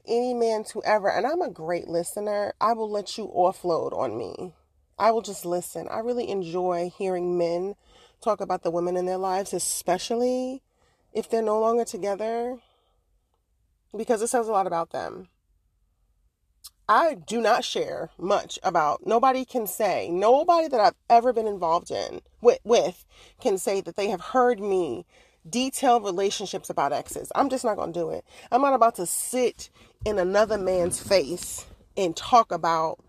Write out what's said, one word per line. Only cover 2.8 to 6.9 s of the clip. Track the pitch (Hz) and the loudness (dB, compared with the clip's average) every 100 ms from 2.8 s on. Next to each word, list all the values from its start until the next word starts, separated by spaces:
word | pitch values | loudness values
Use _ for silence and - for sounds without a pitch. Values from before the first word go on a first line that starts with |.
| 214 | -2
let | 208 185 - | -4 -6 -8
you | 208 | -6
offload | - 180 190 180 160 127 | 2 2 2 0 0 0
on | 85 120 107 | -2 -4 -4
me. | 95 - 180 - _ _ _ - | -8 -10 -12 -16 _ _ _ 0
I | 202 | 2
will | 226 | 2
just | 214 196 | -2 -8
listen." | 175 175 175 170 - | -4 -4 -4 -10 -8
I | - | -6
really | 226 247 233 | -4 -4 -4
enjoy | 196 170 175 180 175 180 | -4 -4 -2 -2 -2 -4